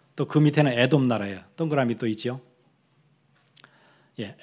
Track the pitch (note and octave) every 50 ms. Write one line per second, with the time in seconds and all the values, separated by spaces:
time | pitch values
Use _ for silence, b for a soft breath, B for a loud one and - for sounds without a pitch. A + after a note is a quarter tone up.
0 | _ _ - - C#3 - - D3+ D3+ D3 C#3+ D#3 D3 C#3 A#2+ A#2+ B2 C3 D3+ C#3+
1 | C3 B2 A#2 G#2 G2+ G2+ G2 F#2 F2 _ _ - E3 D#3 D#3 C#3 B2+ A#2 A#2 A#2
2 | B2 A2+ G#2+ G#2 - B2 B2+ C3+ - _ _ _ _ _ _ _ _ _ _ _
3 | _ _ _ _ _ _ _ _ _ _ _ - b b b b b b b b
4 | b b b b A2 G2+ - -